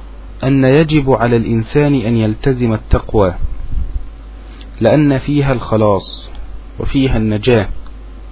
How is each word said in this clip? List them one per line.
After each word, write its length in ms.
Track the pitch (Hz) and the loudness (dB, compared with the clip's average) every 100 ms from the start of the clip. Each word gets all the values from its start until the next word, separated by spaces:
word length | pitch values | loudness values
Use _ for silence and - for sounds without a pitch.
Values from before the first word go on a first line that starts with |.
| - - - - | -16 -16 -16 -6
أن 200 | 131 135 | 0 4
يجب 480 | 131 143 160 156 135 | 6 6 4 2 2
على 240 | 117 120 117 | 2 2 2
الإنسان 600 | 107 113 113 147 147 139 | 2 0 0 2 2 2
أن 220 | 107 117 | 2 2
يلتزم 560 | 107 107 143 127 117 | 0 0 0 0 0
التقوى، 600 | 110 - 101 - 113 95 85 - - - - - - - - - - - - - - | -2 0 -2 0 2 2 2 -2 -4 -4 -2 -2 -4 -8 -12 -16 -16 -16 -18 -14 -2
لأن 360 | 113 151 147 131 | 2 4 4 2
فيها 360 | - 147 139 | 0 0 2
الخلاص 760 | 120 - 110 107 98 - - - - - - - - | 0 0 2 2 2 -2 -10 -14 -14 -12 -12 -14 -6
وفيها 380 | - 139 131 113 | -2 0 2 2
النجاة، 500 | 110 107 113 117 95 - - - - - - | 0 0 2 2 2 -4 -10 -14 -16 -18 -18